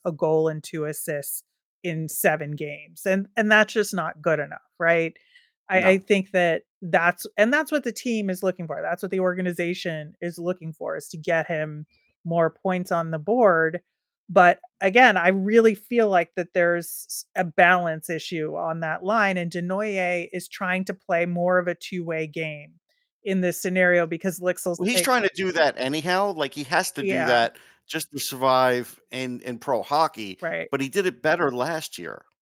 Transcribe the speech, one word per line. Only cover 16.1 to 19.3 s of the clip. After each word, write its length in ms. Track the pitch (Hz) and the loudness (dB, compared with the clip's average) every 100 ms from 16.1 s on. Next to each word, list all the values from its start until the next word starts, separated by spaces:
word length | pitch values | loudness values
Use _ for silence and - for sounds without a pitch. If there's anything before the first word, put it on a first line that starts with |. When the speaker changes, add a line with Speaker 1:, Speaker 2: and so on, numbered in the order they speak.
| 180 170 - | 4 0 -4
Speaker 1:
that 160 | 170 | -2
there's 540 | 180 175 170 165 - - | 2 2 2 -4 -12 -12
s-, 180 | - - 190 | -12 -8 -6
a 80 | |
balance 640 | 175 - 175 180 170 160 - | -2 4 6 6 2 -4 -6
issue 460 | 160 - 165 151 156 | -6 -6 -6 -6 -4
on 240 | 165 165 | -6 -4
that 240 | 160 156 | -6 -4
line, 320 | 180 226 196 | -2 0 2